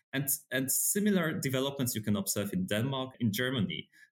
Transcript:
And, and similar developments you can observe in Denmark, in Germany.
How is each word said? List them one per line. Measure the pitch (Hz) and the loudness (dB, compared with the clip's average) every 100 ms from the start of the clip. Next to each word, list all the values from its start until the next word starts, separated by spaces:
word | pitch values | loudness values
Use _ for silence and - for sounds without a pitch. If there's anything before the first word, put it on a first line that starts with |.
| _ | _
And, | 135 143 - - | -4 -2 -4 -2
and | - 131 | -2 0
similar | - - 208 202 190 160 | 0 0 2 2 2 2
developments | - 143 131 139 139 120 | 0 0 0 0 0 -2
you | 110 | 0
can | 104 101 | 0 2
observe | 98 104 101 | 0 -2 -2
in | 92 92 | -2 0
Denmark, | 107 127 135 131 - | 2 2 -2 -6 -2
in | 117 | 0
Germany. | 101 127 127 87 82 - - - | 2 0 0 0 -4 -10 -18 -12